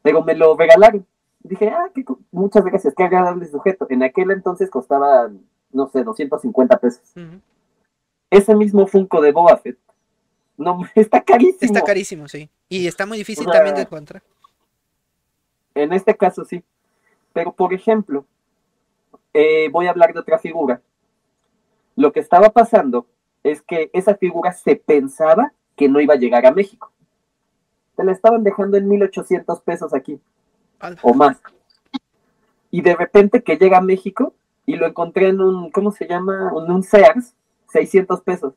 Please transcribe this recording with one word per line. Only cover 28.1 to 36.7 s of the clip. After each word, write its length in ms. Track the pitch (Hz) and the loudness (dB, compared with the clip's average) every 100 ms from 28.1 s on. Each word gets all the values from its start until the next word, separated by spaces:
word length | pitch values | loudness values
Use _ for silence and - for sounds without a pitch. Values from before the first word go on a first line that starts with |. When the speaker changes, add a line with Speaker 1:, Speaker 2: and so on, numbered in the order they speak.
Speaker 1:
estaban 320 | 190 226 233 | 2 2 2
dejando 340 | 202 196 196 196 | -2 -2 -2 -2
en 100 | 196 | 0
mil 140 | 202 | 0
ochocientos 600 | 196 190 - 180 - 170 | -2 -4 -6 -6 -6 -8
pesos 320 | - 170 160 | -8 -8 -6
aquí. 240 | 143 - 143 _ _ _ _ _ _ | -8 -8 -18 _ _ _ _ _ _
Speaker 2:
Ala. 200 | 175 175 | -18 -2
Speaker 1:
O 140 | - | 0
más. 220 | 127 - 262 - _ _ _ _ 262 _ _ _ _ _ _ _ | 2 2 0 -18 _ _ _ _ -16 _ _ _ _ _ _ _
Y 120 | 175 | -2
de 140 | 175 | 0
repente 460 | 170 175 202 202 240 | 0 2 4 4 0
que 140 | - 156 | -2 2
llega 200 | 190 185 | 4 4
a 40 | |
México 540 | 185 190 196 - 277 _ _ _ - | 2 -4 -6 -6 -8 _ _ _ -8
y 80 | |
lo 100 | 156 | -4
encontré 440 | 165 160 170 185 190 | -6 -6 -6 0 0
en 120 | 190 | 2
un, 300 | 190 185 170 | 0 -2 -6
¿cómo 200 | 196 208 | -4 -4
se 140 | 202 - | -6 -8
llama? 440 | 175 190 190 190 160 | -6 -6 -6 -6 -8
En 60 | 165 | -4